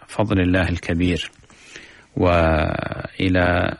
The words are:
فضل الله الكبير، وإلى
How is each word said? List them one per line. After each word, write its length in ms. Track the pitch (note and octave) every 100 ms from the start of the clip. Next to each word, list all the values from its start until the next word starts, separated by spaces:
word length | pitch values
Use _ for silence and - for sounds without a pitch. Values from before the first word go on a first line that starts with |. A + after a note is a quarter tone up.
| -
فضل 320 | - G#2 G2
الله 300 | F2+ F#2 F2
الكبير، 600 | E2+ - E2 F2+ E2+ - _ - - - - - - - -
وإلى 1600 | F#2 F2 D#2+ D#2+ G1+ - - - - - F#2 F2+ F2+ F2 F2+ -